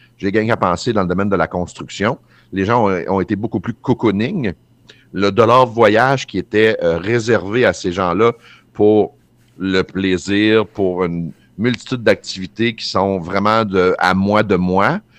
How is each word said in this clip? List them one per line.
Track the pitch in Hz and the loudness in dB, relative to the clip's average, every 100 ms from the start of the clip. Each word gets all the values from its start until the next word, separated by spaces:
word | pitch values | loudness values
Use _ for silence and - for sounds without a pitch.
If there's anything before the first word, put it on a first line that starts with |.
| _ _ | _ _
J'ai | 95 | -4
gagné | 98 110 | -2 0
à | 117 | 0
penser | 95 90 - | 0 0 -2
dans | 110 | -2
le | 90 | 0
domaine | 87 101 | -2 0
de | 95 | 0
la | 80 | 0
construction. | 90 87 - 80 - 101 143 _ _ _ | -2 -8 -10 -16 -4 -4 -4 _ _ _
Les | 95 | -4
gens | 95 120 104 | 0 2 2
ont, | 92 - | 0 -2
ont | 98 | -2
été | 90 101 | -2 -4
beaucoup | 110 110 | -4 -6
plus | 95 | -8
cocooning. | 113 - 123 117 98 117 202 113 80 _ _ - _ _ | -8 -4 -2 0 -2 -2 -4 -6 -8 _ _ -20 _ _
Le | 87 98 | -4 0
dollar | 98 110 123 127 | 2 4 4 2
voyage | 110 110 107 127 135 - | 4 4 6 4 0 -4
qui | 95 | -8
était, | - 107 110 110 | -2 2 2 2
euh, | 87 85 | 0 -2
réservé | 87 120 110 110 90 113 | -2 -2 0 0 0 0
à | 110 | 0
ces | 87 98 | 0 -4
gens-là | 87 92 87 117 117 - - _ | -2 -2 2 0 0 -10 -20 _
pour | - 104 107 98 - _ _ _ - | 0 4 4 2 -4 _ _ _ -8
le | 95 95 | -2 -2
plaisir, | 87 92 95 92 90 101 107 110 104 | -2 -4 -2 -2 -2 0 2 2 0
pour | - 95 90 | -2 -4 -2
une | 90 85 82 - _ - | -2 -4 -8 -12 _ -6
multitude | 113 120 - 127 | -4 -4 -6 -4
d'activités | 110 98 - 95 92 - 117 | 0 0 -4 -12 -12 -4 -4
qui | 113 - | -4 -6
sont | 104 98 98 | -2 0 -2
vraiment | 82 95 101 110 | -4 -2 0 2
de, | 110 95 90 90 | 2 2 2 2
à | 90 | 2
moi, | 92 98 104 | 2 2 2
de | 107 95 | 2 0
moi, | 90 92 104 175 - | 0 2 0 0 -8